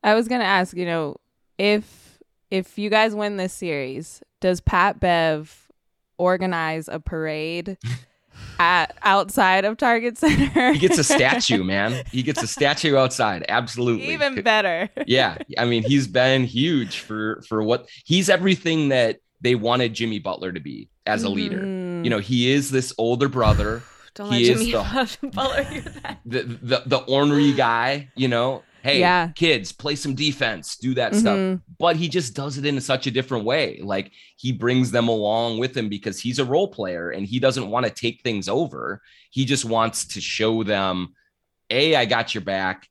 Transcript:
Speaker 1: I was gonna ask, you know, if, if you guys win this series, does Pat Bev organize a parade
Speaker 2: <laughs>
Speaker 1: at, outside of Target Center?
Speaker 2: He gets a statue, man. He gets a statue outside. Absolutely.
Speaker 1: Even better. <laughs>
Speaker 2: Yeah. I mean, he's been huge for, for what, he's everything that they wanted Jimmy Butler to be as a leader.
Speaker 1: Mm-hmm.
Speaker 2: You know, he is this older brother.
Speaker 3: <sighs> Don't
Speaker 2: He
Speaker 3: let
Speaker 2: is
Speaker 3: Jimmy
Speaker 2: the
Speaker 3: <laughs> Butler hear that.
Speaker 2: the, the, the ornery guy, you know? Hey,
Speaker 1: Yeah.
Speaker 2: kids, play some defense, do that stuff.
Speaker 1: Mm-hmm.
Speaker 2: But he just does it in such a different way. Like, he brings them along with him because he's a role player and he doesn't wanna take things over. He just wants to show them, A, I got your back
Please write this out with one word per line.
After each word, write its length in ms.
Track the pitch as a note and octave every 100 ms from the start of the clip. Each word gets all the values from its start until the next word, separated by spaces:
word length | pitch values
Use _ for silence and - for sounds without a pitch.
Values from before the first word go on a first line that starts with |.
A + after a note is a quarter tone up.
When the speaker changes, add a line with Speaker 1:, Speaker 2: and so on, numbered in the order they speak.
Speaker 1:
I 100 | G#3+
was 140 | A3 A3+
gonna 160 | B3
ask, 320 | G3+ F#3+ F3+ F3
you 100 | F3
know, 300 | E3 D3+ - _ _ _ _
if, 600 | G3+ G#3 G#3+ - - _ _ _ _
if 280 | F#3+ F#3 -
you 120 | G#3
guys 240 | G#3+ A3
win 220 | G#3 G#3 G3+
this 160 | F#3
series, 680 | - F3 C#3+ C3 C3+ E3 - - _
does 200 | F#3 F3+
Pat 400 | - F3+ F#3+ -
Bev 720 | F#3 E3+ D#3+ D#3 D#3 - _ _ _ _ _ _
organize 720 | F3+ F#3 F#3 F3 D#3+ D#3+ D#3
a 120 | D#3+
parade 800 | - D#3+ D#3 D#3 D#3 E3+ F3 F#3+ A#2 B2 - _
Speaker 2:
<laughs> 400 | _ - - -
Speaker 1:
at, 380 | E3+ F3+ D#3+ -
outside 600 | G#3 G3 F#3 A#3 F#3+ F#3+
of 120 | G3 A3+
Target 420 | B3+ A#3 A#3+ A#3
Center? 540 | D#4+ D4+ C#4 D#4 B3
Speaker 2:
He 60 | D4
gets 200 | F3+ E4+
a 60 |
statue, 580 | C#3+ C#4+ C3 A#3+ - G#2+
man. 400 | F#2 G2 G#2+ B2+ C3
He 120 | B2+
gets 200 | B2+ D3+
a 40 | -
statue 500 | - C#3+ D3 D#3+ C#3
outside. 480 | C3 - A2 F#2 -
Absolutely. 640 | A2+ A#2 A#2+ A#2+ A#2 C#4+
Speaker 1:
Even 300 | D#4 C#4+ C4
better. 460 | G#3 G#3+ G3 E3+ G3+ -
<laughs> 80 | -
Speaker 2:
Yeah. 320 | B2+ A#2+ - - -
I 60 |
mean, 180 | A#2+ A#2
he's 240 | A2 C#3+ B2
been 380 | F#2 B2+ C3
huge 540 | B2+ A#2+ D3+ D3+ A2 -
for, 420 | - A2 G#2+ A2 -
for 140 | A2
what, 260 | G#2+ B2 - -
he's 240 | - F3 F#3
everything 600 | F#3 F#3+ F#3 E3+ D#3+ D3
that 280 | C3 A#2 G#2 _ _
they 140 | B2
wanted 400 | B2 G#2+ B2 B2
Jimmy 240 | G#2+ A#2 G#2+
Butler 340 | G2 F#2 F#2
to 80 | F2+
be 280 | D2 A1+ - _ -
as 160 | -
a 60 | -
leader. 300 | G3 - F#3+
Speaker 1:
Mm-hmm. 440 | G3 F#3 F3+ F3
Speaker 2:
You 60 | E3
know, 80 | A2
he 320 | G2+ B2 B2
is 200 | C#3 C#3
this 220 | C3 B2+ -
older 300 | A2+ A#2+ C#3
brother. 540 | B2+ A2 - G#2 A2+ - -
Speaker 3:
<sighs> 160 | -
Don't 180 | - G#2
Speaker 2:
He 160 | A#2+ A#2+
Speaker 3:
let 80 | A3
Speaker 2:
is 100 | A#3
Speaker 3:
Jimmy 60 |
Speaker 2:
the 560 | A#3 - B3 B3 - C#4
Speaker 3:
<laughs> 60 |
Butler 280 | - C4 C#4
hear 160 | C4+ D4
that. 380 | E4 D#4 - - A#2+
Speaker 2:
the, 160 | B2
the, 400 | A#2+ A#2+ A#2+ B2 -
the 120 | C3
ornery 540 | - C3+ D3 C#3+ C#3+
guy, 580 | C3+ A#2+ A#2 B2 C#3+ C#3 -
you 120 | C3
know? 340 | A#2+ B2 C3+ _ _
Hey, 180 | C3 C#3
Speaker 1:
Yeah. 280 | F3 F3+ E3+
Speaker 2:
kids, 380 | D3+ E3+ C3 G2
play 220 | - D3
some 200 | D3 C#3+
defense, 640 | C3 D3+ C#3 B2 G2 - -
do 180 | B2
that 200 | B2+ A#2
stuff. 220 | G#3 A3+ G3
Speaker 1:
Mm-hmm. 200 | F#3+ F#3 - -
Speaker 2:
But 180 | E3+ E3
he 120 | E3+
just 260 | F3 C3+
does 220 | A2 C#3 C3+
it 80 |
in 160 | C#3+ C#3+
such 260 | B2+ C3 C#3
a 40 |
different 340 | B2 B2+ B2
way. 340 | G#2 D3 A#2+ -
Like, 280 | F#2+ F#2+ G2 _ - _
he 160 | B2+
brings 380 | A#2+ A#2 B2+ B2+
them 160 | A#2+ A#2
along 500 | A2+ G#2 A2 A#2 A2+
with 180 | B2+ B2+
him 140 | A2
because 280 | G2+ A2+ F#2+
he's 200 | A#2+ B2
a 80 | C3+
role 220 | C#3+ G3
player 420 | - G2 F2 F2
and 160 | C#2+ G2
he 120 | B2
doesn't 300 | C3 B2+ G#2
wanna 220 | A2+ A#2+
take 320 | - A#2 -
things 260 | B2+ G#2+ F2+
over. 540 | A#2+ D#3+ C2+ A#1+ G2 _ _ _
He 140 | -
just 220 | C3 C3+ A#2
wants 400 | A2+ A2 - -
to 60 | -
show 400 | - - A2 A2+
them, 500 | G#2 G#2 F#2+ F#2 F2+ _ _ _ _ _ _
A, 260 | A#2+ D3+
I 120 | D3+ A#2+
got 280 | A#2 A#2
your 60 | A2
back 460 | F#2+ F#2+ F#2+ F#2+ _